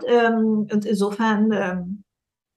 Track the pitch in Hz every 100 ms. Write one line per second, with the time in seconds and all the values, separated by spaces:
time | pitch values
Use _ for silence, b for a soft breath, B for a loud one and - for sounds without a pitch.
0 | - 240 233 226 220 214 214 208 208 202
1 | 202 202 226 208 220 208 190 180 175 202
2 | - _ _ _ _